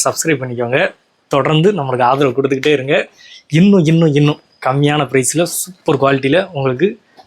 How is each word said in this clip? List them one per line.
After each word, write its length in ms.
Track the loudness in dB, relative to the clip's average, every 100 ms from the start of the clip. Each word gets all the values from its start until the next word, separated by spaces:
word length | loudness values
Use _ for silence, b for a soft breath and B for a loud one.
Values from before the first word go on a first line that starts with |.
சப்ஸ்கிரைப் 360 | -2 -4 -4 -4
பண்ணிக்கோங்க. 540 | -4 -6 -2 -2 -2 -6 _ _ -4
தொடர்ந்து 440 | -2 0 2 2
நம்மளுக்கு 300 | 0 -4 0
ஆதரவு 400 | 0 2 0 0
கொடுத்துக்கிட்டே 300 | -2 0 0
இருங்க. 360 | 0 0 -2 -4 B B B -4
இன்னும், 360 | 2 4 4
இன்னும், 300 | 4 2 2
இன்னும் 260 | 2 0 -2 _ -8 -4
கம்மியான 400 | 0 0 0 0
பிரைஸ்ல 360 | -2 -2 -2
சூப்பர் 580 | -4 -4 -12 -8 -2 0
குவாலிட்டியில 480 | 2 0 0 0 -2
உங்களுக்கு 460 | -4 -4 0 -2 -4 _ b